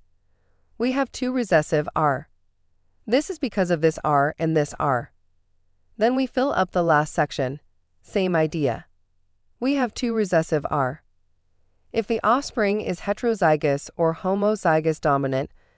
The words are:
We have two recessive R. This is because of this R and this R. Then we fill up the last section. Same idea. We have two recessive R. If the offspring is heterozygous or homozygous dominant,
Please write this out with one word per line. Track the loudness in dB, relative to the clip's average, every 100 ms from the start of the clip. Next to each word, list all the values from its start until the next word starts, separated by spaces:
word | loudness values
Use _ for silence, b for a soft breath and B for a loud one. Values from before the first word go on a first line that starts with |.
| _ _ _ _ _ _ _ -4
We | -2
have | -2 -4
two | -4 -4
recessive | -2 2 2 2 -2 -2 0
R. | 0 0 -6 _ _ _ _ _ _ _ -2
This | -2 0
is | -4
because | -4 -2 0
of | 2
this | 0 0
R | 0 2 2 0
and | 0 0
this | 0 -2
R. | -2 -2 -4 _ _ _ _ _ _ _ _ -2
Then | 0
we | 2 -2
fill | 0 0
up | 0 0
the | 0
last | 2 2 2
section. | -2 -2 -2 -4 -6 _ _ _ _
Same | -6 -2 0 2
idea. | 0 0 -2 -2 -8 _ _ _ _ _ _ -6
We | -2 0
have | -2
two | -2 -2
recessive | 0 2 2 2 -2 0
R. | -2 -2 -4 _ _ _ _ _ _ _ _ _
If | -4 -2
the | 0
offspring | 2 0 0 -2 0 0
is | -4 -4
heterozygous | -4 -2 -2 2 4 4 2 0 -4 -2
or | 0 0
homozygous | -2 0 0 0 2 2 0 0
dominant, | 2 2 0 -2 -4 -10 _